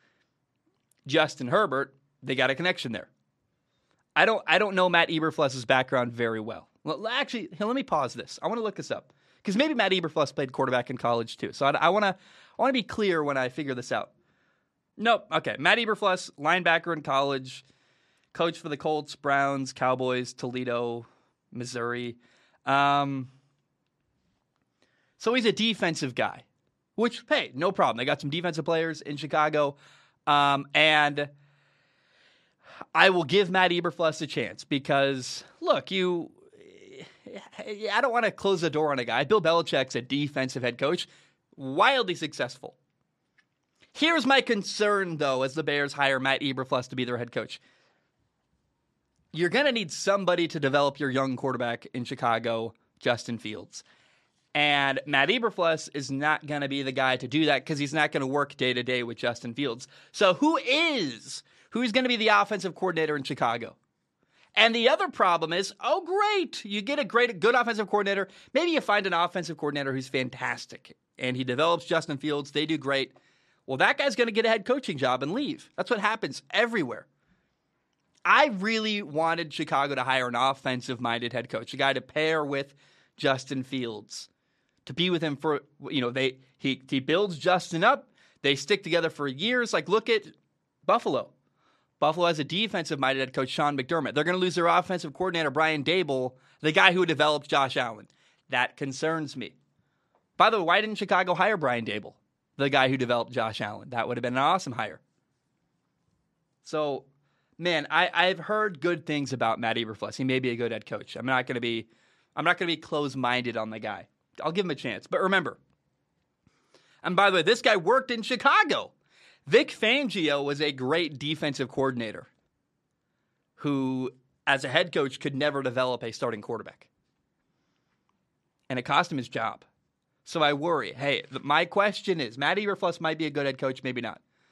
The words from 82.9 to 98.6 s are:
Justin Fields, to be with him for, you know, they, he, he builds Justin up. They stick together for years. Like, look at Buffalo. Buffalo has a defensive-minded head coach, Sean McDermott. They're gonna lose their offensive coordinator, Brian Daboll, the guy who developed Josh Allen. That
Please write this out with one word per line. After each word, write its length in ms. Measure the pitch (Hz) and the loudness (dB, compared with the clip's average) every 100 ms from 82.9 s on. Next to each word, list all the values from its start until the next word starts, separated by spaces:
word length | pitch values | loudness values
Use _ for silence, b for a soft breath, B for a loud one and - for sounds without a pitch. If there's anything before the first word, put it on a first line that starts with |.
| b b - | b b -2
Justin 460 | 143 127 - 135 | 0 0 -2 -8
Fields, 640 | 127 131 117 104 107 - - _ _ _ _ _ | -6 -6 -6 -10 -14 -18 -18 _ _ _ _ _
to 80 | - | -10
be 180 | 135 180 | -2 0
with 120 | 170 | 0
him 140 | 160 139 | -2 -2
for, 260 | 160 143 - - 139 | -2 -2 -6 -16 -6
you 120 | 139 | -2
know, 100 | 120 | -2
they, 280 | 127 135 127 b b | 0 -2 -4 b b
he, 240 | 139 131 - | -4 -4 -4
he 100 | 135 | -4
builds 380 | 135 165 208 156 | 0 0 0 -2
Justin 460 | 180 180 - 165 | 0 0 0 0
up. 240 | 214 277 - b b b | 2 2 -2 b b b
They 140 | 139 139 | 0 0
stick 260 | - 196 | 0 -2
together 280 | 170 165 165 | 0 0 0
for 160 | 151 143 | -2 -6
years. 460 | 135 214 247 233 | -4 -2 0 0
Like, 160 | 175 151 | -2 0
look 200 | 214 220 | 0 2
at 180 | 220 165 - _ _ _ _ | -2 -2 -20 _ _ _ _
Buffalo. 460 | - 226 - 127 - _ _ _ _ _ _ - | 0 0 2 -2 -4 _ _ _ _ _ _ -2
Buffalo 240 | 147 165 170 | 0 2 2
has 140 | 156 | 0
a 40 | |
defensive-minded 760 | 131 170 220 185 160 147 131 135 | -2 -2 -2 -4 -4 -2 0 0
head 120 | 131 | -2
coach, 160 | 135 131 | -2 -4
Sean 300 | - 147 143 | 0 0 0
McDermott. 380 | 131 170 127 135 | -2 -2 0 0
They're 80 | |
gonna 120 | 156 185 | 0 0
lose 200 | 180 165 | 0 2
their 100 | 170 | 4
offensive 460 | 170 180 180 160 | 4 2 -4 -6
coordinator, 400 | - 185 170 151 | -6 -4 0 0
Brian 320 | 139 156 151 | 2 2 2
Daboll, 480 | 143 185 156 131 127 - b b | 0 0 0 -2 -2 -8 b b
the 120 | 156 | 2
guy 200 | 156 190 | 6 8
who 140 | 180 170 | 6 2
developed 420 | 143 151 147 - | 2 2 0 0
Josh 280 | 151 131 139 | 0 2 0
Allen. 320 | 120 107 - b b b b | -4 -6 -18 b b b b
That 280 | 127 | 0